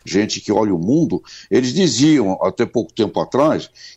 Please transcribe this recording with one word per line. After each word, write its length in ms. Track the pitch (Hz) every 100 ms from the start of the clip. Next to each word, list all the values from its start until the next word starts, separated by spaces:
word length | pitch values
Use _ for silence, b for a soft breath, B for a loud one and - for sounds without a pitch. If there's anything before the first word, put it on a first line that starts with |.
gente 360 | - 90 107 -
que 120 | -
olha 220 | 110 107
o 40 | 87
mundo, 440 | 90 151 151 - B B B
eles 220 | 113 127
diziam 640 | 117 180 113 151 147 98 92
até 240 | 92 - 110
pouco 260 | 120 -
tempo 260 | - 101 -
atrás 500 | 80 127 151 92 - B B